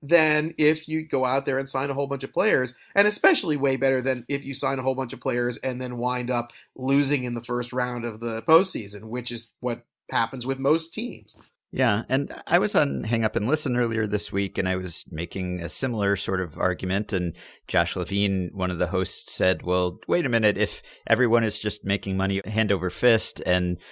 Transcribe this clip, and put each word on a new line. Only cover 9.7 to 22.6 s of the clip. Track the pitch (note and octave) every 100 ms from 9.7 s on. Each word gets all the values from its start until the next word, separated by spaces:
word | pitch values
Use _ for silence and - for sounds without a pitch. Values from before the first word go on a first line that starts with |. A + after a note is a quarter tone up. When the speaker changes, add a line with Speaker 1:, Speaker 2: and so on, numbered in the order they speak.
| A#2 - _ -
Speaker 1:
happens | B2+ A2+ C3 B2
with | C3
most | C3+ E3 -
teams. | - A#3+ G2 - - - _ _
Speaker 2:
Yeah, | - B2 G#2 -
and | C3+ C#3+ - -
I | E3+
was | G#3
on | F#3+ C#3 C3+
Hang | A2+ A2+
Up | A2 A2+
and | G#2+
Listen | D3+ C3+ B2
earlier | A#2 A2+ G#2+
this | G2+ -
week, | G2 G2 -
and | F#2
I | F#2
was | F#2 - -
making | D#2 E2+ F#2+ F#2 F2+
a | E2+
similar | - C3 A2+ G2+ G2
sort | - F#2+
of | F2 E2
argument, | F#2 F2 F#2 F#2+ G#2+
and | F#2+ F2 - - - -
Josh | F2+ E2+ F#2+
Levine, | F2 G2+ G2+ F#2+ F2+
one | G2 F#2
of | E2+
the | F2
hosts, | F#2 F#2 - -
said, | - F#2 E2+
"Well, | F2 F#2 F2+ E2+ -
wait | F3 C#3+
a |
minute, | A#2 G#2+ F#2+
if | G#2 - - - -
everyone | A2 B2 A#2
is | A2+ -
just | G#2+ - -
making | G2 G2 F#2+
money | F#2+ G2
hand | G2 G#2